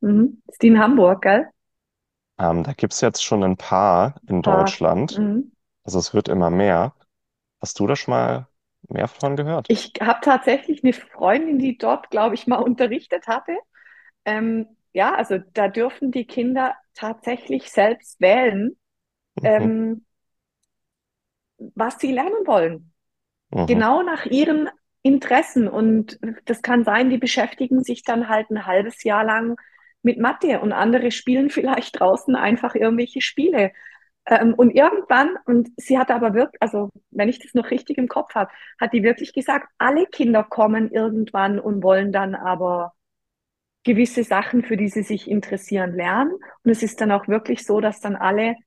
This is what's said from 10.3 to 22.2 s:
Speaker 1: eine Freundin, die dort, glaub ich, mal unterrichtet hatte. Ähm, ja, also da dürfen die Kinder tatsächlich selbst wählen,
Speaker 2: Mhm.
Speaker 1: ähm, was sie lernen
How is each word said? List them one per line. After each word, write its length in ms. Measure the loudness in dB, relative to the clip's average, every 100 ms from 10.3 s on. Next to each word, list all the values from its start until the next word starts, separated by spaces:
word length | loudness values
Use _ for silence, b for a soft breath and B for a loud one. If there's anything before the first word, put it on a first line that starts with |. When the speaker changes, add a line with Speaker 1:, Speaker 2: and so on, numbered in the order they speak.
| 0 2 -2 -2 -2
Speaker 1:
eine 100 | -2
Freundin, 640 | -2 -6 -2 0 0 0 -2
die 180 | -2 -2
dort, 320 | -2 -4 -2
glaub 220 | -2 0
ich, 140 | -2 -2
mal 100 | 0
unterrichtet 680 | 0 0 0 -4 -6 -8 -4
hatte. 300 | -6 -6 -10 -10 b b b b b -6
Ähm, 420 | -4 -2 -4 -6 _ _
ja, 220 | -2 0 0
also 240 | -2 -4 -4
da 140 | -2 -2
dürfen 420 | 0 -4 -4 -6
die 140 | -4 -6
Kinder 480 | -4 -2 -2 -4 -6 _ -12
tatsächlich 760 | -10 -10 -8 -8 -6 -8 -4
selbst 500 | 2 2 0 -8 2
wählen, 560 | 4 4 2 0 -4 -6 _ _ _ _ _ -4
Speaker 2:
Mhm. 280 | 2 2 2
Speaker 1:
ähm, 360 | 0 -2 -6 -12 _ _ _ _ _ _ _ _ _ _ _ _ _ _ -20
was 420 | -12 -6 -6 -4
sie 120 | -4
lernen 340 | -2